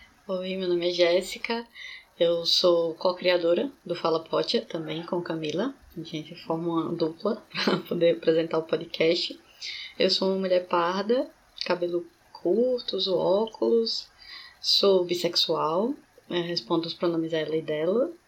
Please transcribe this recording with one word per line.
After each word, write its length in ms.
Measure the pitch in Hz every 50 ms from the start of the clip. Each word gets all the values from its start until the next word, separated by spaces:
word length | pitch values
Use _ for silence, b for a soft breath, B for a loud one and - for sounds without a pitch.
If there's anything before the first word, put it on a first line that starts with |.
| B B _ _ _
Oi, 300 | - 190 185 185 185 190
meu 100 | 190 190
nome 220 | 175 175 175 170 180
é 20 |
Jéssica, 720 | 180 175 175 170 175 185 185 - - - - - 233 233 233 B B B B B B B B B _ -
eu 260 | 175 170 170 170 170
sou 480 | 165 - - - 180 170 170 165 165 160
co-criadora 760 | - - 185 180 - 175 180 180 175 170 165 175 190 247 277 - _ -
do 100 | 180 170
Fala 300 | 160 - 165 160 160 160
Pote, 380 | - - 147 156 - - 226
também 420 | - - - 165 156 156 156 160 170
com 160 | - - 175
Camila. 540 | 175 - 170 160 160 151 151 170 214 277 277 - - - -
A 60 | 170
gente 320 | 160 - - 156 151 - 170 - -
forma 260 | - 160 165 170 170
uma 200 | 165 165 160 170
dupla 500 | 170 165 160 156 165 - - 208 233 - - -
<laughs> 0 | - 165 -
pra 120 | - 185 165
poder 360 | - - 170 175 165 170 165
apresentar 400 | 165 - 165 160 165 165 165 -
o 60 | 160
podcast. 760 | 160 - - 156 165 - - - 170 165 185 - - - - - _ B B B B B B B B B B -
Eu 100 | - 190
sou 220 | 190 - 190 190
uma 80 | 190 190
mulher 280 | 190 185 180 180 180
parda, 600 | - - 175 170 170 185 196 202 208 240 262 311 311 - _ _ _ _ - -
cabelo 400 | - 180 170 175 175 170 175 170 - - _ _ _
curto, 640 | - - - 170 185 220 247 254 254 240 - - -
uso 180 | 190 202 190 185
óculos, 960 | 160 156 165 185 202 226 226 - - 226 226 226 233 226 220 - - - - B B B B B B B B B B
sou 460 | - - - - - 196 190 185 175
bissexual, 880 | 170 180 175 - 170 175 - - - 165 151 147 151 160 175 208 247 294 - - _ _ - _ -
é, 100 | 180 175
respondo 480 | 170 170 175 170 - - 175 165 165 165
os 60 | -
pronomes 400 | - - 170 170 165 165 160 165
ela 200 | 160 156 151 160
e 80 | 160
dela 480 | 156 151 156 151 156 175 196 233 285 339 - - _